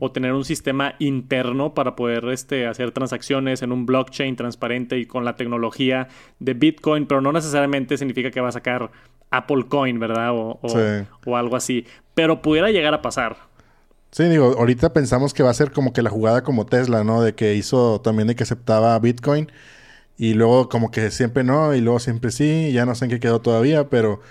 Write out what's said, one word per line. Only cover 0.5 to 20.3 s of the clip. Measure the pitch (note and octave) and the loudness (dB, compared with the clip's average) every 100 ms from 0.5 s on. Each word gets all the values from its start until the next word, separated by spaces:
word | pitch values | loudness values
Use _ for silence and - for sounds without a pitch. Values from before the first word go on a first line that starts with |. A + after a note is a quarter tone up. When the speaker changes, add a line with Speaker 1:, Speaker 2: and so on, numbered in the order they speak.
| D#3 - C3+ C#3 - | -6 -4 -2 -4 -2
Speaker 1:
interno | C#3+ C3+ B2+ B2+ B2 C3 D3 | -2 -2 -2 -2 -2 -2 -2
para | C#3+ B2+ A#2+ | -2 -4 -2
poder, | A#2+ A#2 A#2+ | -2 -2 -4
este, | B2+ - C#3 A#2+ | -6 -4 -4 -4
hacer | A2 B2 | -4 -6
transacciones | C3 C3 A#2+ - C#3 C3+ B2+ | -4 -6 -6 -4 -2 -2 -4
en | A#2+ | -4
un | B2+ A#2+ | -4 0
blockchain | C3 B2+ - C3+ B2 | 0 0 -4 -6 -6
transparente | A#2+ A2 A#2+ B2 A#2+ B2+ | -8 -6 -4 -4 -4 -6
y | A#2 | -6
con | B2+ | -4
la | A#2+ A2+ | -4 -4
tecnología | A#2+ A#2+ A#2 - C3 C3 B2+ - - - | -6 -4 -4 -2 0 0 -4 -14 -20 -10
de | B2+ | -6
Bitcoin, | B2 D3+ D#3 D#3 D3+ C#3 | 0 2 2 0 0 0
pero | C#3 | 0
no | C#3 | 0
necesariamente | D#3+ D#3 C#3+ C#3+ C#3 B2+ C#3 | -2 -2 0 0 -2 -2 -4
significa | C#3 B2 B2+ | -4 -4 -4
que | B2+ | -4
va | B2 | -4
a | |
sacar | A#2 - B2 A2+ - _ _ - | -4 -4 -4 -6 -12 _ _ -4
Apple | B2+ - C#3 B2 | -4 0 -2 0
Coin, | C#3+ C3 A#2+ | 0 0 -2
¿verdad? | A2+ A2+ A#2+ | -2 -2 -2
O, | A#2+ A2 A#2 | -2 -4 -8
o, | A#2+ | -4
Speaker 2:
Sí. | A#2 G#2+ G#2 G2 _ - | 0 0 -2 -6 _ -4
Speaker 1:
o | B2 | -2
algo | A#2+ B2 | -2 -2
así. | - B2 B2 - _ | -2 -4 -6 -14 _
Pero | - D#3+ D#3+ | 0 2 2
pudiera | D#3 D#3 G3+ | 2 2 2
llegar | G3+ D3+ | 2 0
a | D3+ | -2
pasar. | B2 - A2+ - - _ _ _ _ _ _ | -4 -4 -4 -6 -20 _ _ _ _ _ _
Speaker 2:
Sí, | - | 0
digo, | E3+ D#3+ B2 A#2 | 4 6 4 4
ahorita | A#2+ B2 D#3+ | 2 2 2
pensamos | D#3+ B2 B2+ C#3 - | 2 2 0 0 2
que | |
va | B2+ | 2
a | |
ser | A2+ D3 | 4 0
como | - C3 | 0 -2
que | B2 | 0
la | A#2 | -2
jugada | G#2+ A2 B2 | 0 2 2
como | C3 B2 G2 | 2 -2 2
Tesla, | B2 B2+ A2+ | 0 2 2
¿no? | G#2+ A2+ | 2 2
De | A2+ - | 2 2
que | G#2+ | 0
hizo | G#2 G2+ B2+ A#2+ A2 | 0 0 2 4 2
también | A#2 A2 G#2+ | 0 0 0
de | A#2+ | 0
que | |
aceptaba | A2+ A#2 - A2 A2+ A2+ | -2 -4 0 2 4 4
Bitcoin | A#2 A#2+ C3+ D3 D#3 - - - - - _ - | 2 0 0 -2 -2 -10 -20 -20 -20 -20 _ -4
y | A2+ | 0